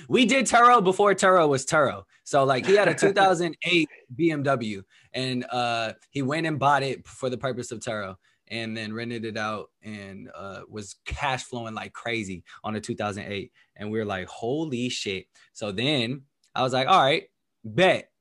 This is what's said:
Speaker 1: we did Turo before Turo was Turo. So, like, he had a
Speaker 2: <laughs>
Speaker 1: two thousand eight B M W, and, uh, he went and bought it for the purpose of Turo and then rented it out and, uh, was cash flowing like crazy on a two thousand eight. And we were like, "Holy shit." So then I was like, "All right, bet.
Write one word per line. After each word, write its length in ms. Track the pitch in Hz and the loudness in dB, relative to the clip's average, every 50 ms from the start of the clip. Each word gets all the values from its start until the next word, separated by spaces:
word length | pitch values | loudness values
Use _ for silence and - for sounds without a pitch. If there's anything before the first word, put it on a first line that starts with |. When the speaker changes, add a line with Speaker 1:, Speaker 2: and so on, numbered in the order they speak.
| - - | -6 0
Speaker 1:
we 180 | 156 233 262 | 2 4 4
did 200 | 196 269 269 220 | 4 4 2 2
Turo 360 | - 240 233 240 240 247 240 180 | 4 6 8 8 8 8 8 6
before 300 | 185 180 - 208 202 190 | 4 2 4 4 4 4
Turo 340 | - 202 185 185 180 160 147 | 4 4 6 6 6 6 4
was 160 | 139 127 - | 2 0 0
Turo. 400 | - 165 156 139 113 98 98 - _ _ _ - | 2 2 4 4 2 0 -4 -12 _ _ _ -6
So, 200 | - 151 139 135 | 0 2 4 4
like, 220 | 135 135 127 - | 4 2 2 4
he 80 | 185 196 | 4 6
had 140 | 208 196 170 | 6 6 4
a 60 | 151 | 2
Speaker 2:
<laughs> 0 | |
Speaker 1:
two 180 | - 208 202 196 | 4 2 4 4
thousand 420 | 208 196 190 180 165 175 160 147 - - | 6 6 4 4 2 0 -4 -4 -4 -2
eight 240 | 170 180 170 156 - - - _ - 123 | 0 2 2 2 0 -4 -16 _ -12 -4
B 160 | 120 170 165 | 0 0 0
M 120 | 156 143 | 0 0
W, 400 | 135 143 139 117 117 107 101 95 95 _ _ _ _ _ - | 0 0 0 0 -2 -6 -8 -10 -12 _ _ _ _ _ -8
and, 300 | 123 131 131 127 123 - | -6 -4 -4 -4 -4 -6
uh, 500 | - 123 123 120 120 117 113 113 110 - _ _ _ | -6 -4 -4 -2 -2 -2 -2 -4 -6 -8 _ _ _
he 100 | - 139 | -6 -4
went 240 | 135 127 151 165 165 | -4 -2 -2 -2 -2
and 120 | 160 156 135 | -4 -2 0
bought 240 | 139 143 143 135 | 2 2 2 2
it 240 | 135 135 120 - - - | 0 -2 -6 -8 -12 -18
for 220 | - - 131 123 | -12 -8 -6 -6
the 80 | 123 113 | -6 -4
purpose 340 | 139 131 117 123 120 - | -6 -6 -6 -6 -8 -10
of 80 | 120 104 | -10 -10
Turo 360 | - 123 110 107 101 95 92 - _ _ _ _ _ - | -8 -8 -8 -8 -8 -10 -12 -16 _ _ _ _ _ -12
and 240 | 107 117 113 110 110 | -10 -10 -8 -8 -8
then 200 | 113 110 107 110 | -10 -10 -10 -10
rented 320 | 113 117 117 120 113 113 | -10 -8 -8 -8 -8 -8
it 100 | 113 104 | -8 -6
out 340 | 110 107 107 110 101 - - _ _ | -6 -6 -6 -6 -8 -12 -14 _ _
and, 480 | - 107 104 101 98 98 95 101 101 - - | -18 -16 -14 -14 -14 -16 -16 -18 -18 -18 -16
uh, 280 | 82 98 98 95 98 95 - | -16 -14 -14 -14 -16 -16 -14
was 260 | 107 107 98 - - _ - | -14 -14 -14 -14 -16 _ -12
cash 400 | - - - 147 135 131 127 - | -10 -8 -6 -4 -4 -4 -4 -8
flowing 300 | - 127 120 117 110 107 | -10 -10 -10 -10 -8 -10
like 180 | 101 98 101 | -10 -12 -12
crazy 520 | - - - 120 117 113 104 95 92 87 - _ - - - | -14 -10 -8 -6 -4 -4 -6 -6 -10 -12 -14 _ -18 -12 -10
on 120 | 107 107 | -8 -8
a 40 | 104 | -6
two 140 | - - 107 | -6 -8 -6
thousand 300 | 90 104 104 95 104 - | -4 -4 -6 -6 -6 -8
eight. 280 | 98 101 98 - - _ _ _ _ _ | -8 -8 -10 -10 -12 _ _ _ _ _
And 140 | - 104 107 | -12 -10 -6
we 80 | 110 113 | -6 -4
were 60 | 107 | -4
like, 200 | 104 95 92 90 - | -4 -6 -6 -8 -10
"Holy 600 | - - 113 117 143 156 165 156 127 117 123 123 | -12 -8 -6 -4 -4 -4 -4 -4 -4 -6 -6 -6
shit." 380 | - - - 104 95 92 - _ _ _ _ _ | -6 -6 -6 -6 -6 -8 -10 _ _ _ _ _
So 200 | - - 98 104 | -14 -10 -8 -8
then 500 | 95 104 123 147 156 131 113 120 143 139 - _ _ _ _ _ - | -4 -4 -2 -2 0 0 -2 -4 -6 -10 -12 _ _ _ _ _ -4
I 80 | - | -2
was 100 | 131 127 | -2 0
like, 140 | 127 127 135 160 | 0 0 4 4
"All 120 | 190 175 | 6 6
right, 220 | 135 135 160 165 - _ _ _ _ _ _ _ - | 6 4 2 0 -2 _ _ _ _ _ _ _ -14
bet. 480 | 110 107 160 185 180 135 107 - _ _ _ | -6 0 2 4 4 4 2 -2 _ _ _